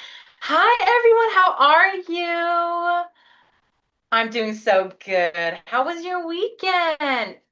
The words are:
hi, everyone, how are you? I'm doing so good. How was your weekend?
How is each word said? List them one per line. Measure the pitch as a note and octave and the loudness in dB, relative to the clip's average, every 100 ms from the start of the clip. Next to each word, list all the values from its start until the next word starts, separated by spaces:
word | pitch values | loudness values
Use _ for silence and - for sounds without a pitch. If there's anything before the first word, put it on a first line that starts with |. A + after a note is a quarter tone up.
| - - - _ | -20 -20 -20 _
hi, | - D4+ G4 A#4+ F#4+ A#4+ | -4 2 2 2 2 2
everyone, | A#4 A4+ A4+ | 4 4 4
how | F#4+ F#4 - | 4 2 4
are | C#4 D#4 F#4+ G4 | 4 6 4 0
you? | F4+ E4+ F4 E4+ E4+ F4 E4+ E4+ E4+ F4 F4 _ _ _ _ _ _ _ _ _ _ | -6 -6 -4 -2 -2 -2 -2 -2 -2 -2 -4 _ _ _ _ _ _ _ _ _ _
I'm | A3+ A3+ | -2 -2
doing | A3+ A3 | -4 -6
so | G#3+ - F#3+ F#3+ - | -4 0 0 0 -6
good. | - F#3+ F3 D#3+ E3+ E3 - | -6 -2 -2 -2 -6 -6 -6
How | A#3+ | -4
was | C#4 E4+ | -4 -4
your | F4 F4+ E4 | -8 -8 -6
weekend? | E4+ A4 A#4 - F4+ E4+ D4+ D4 C4 G#3 - _ | -6 -6 -6 -4 -2 -2 -4 -4 -4 -6 -10 _